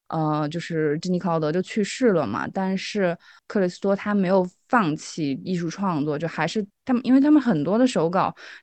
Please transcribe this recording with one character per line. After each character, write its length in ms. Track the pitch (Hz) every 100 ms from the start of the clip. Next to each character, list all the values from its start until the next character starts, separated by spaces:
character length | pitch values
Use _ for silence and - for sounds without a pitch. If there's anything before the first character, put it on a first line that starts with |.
| -
呃， 400 | 160 156 151 147
就 100 | 170
是 400 | - 165 156 151
珍 140 | 180
妮 60 | 180
克 100 | 180
劳 100 | 165
德 140 | 151
就 80 | 170
去 240 | 180 226
世 280 | 196 - 254
了 140 | 175 123
嘛， 220 | 95 69
但 280 | - 190 190
是 400 | - 208 180 175 - - -
克 140 | 214
里 80 | 180
斯 100 | -
托 140 | 202
他 200 | 196 208
没 140 | 202 180
有 180 | 196 185 - _
放 280 | 247 170 156
弃 360 | - - 147 135
艺 100 | -
术 140 | 180 165
创 360 | 170 196 160
作， 140 | 151 147
就 80 | 165
还 220 | - 151
是 180 | 226 196 _ -
他 80 |
们， 80 | 247
因 80 | -
为 80 | 262
他 100 | 285
们 100 | 302
很 220 | 240 165
多 160 | 143 214
的 80 | 254
手 220 | 202 165
稿 260 | 185 160 - - -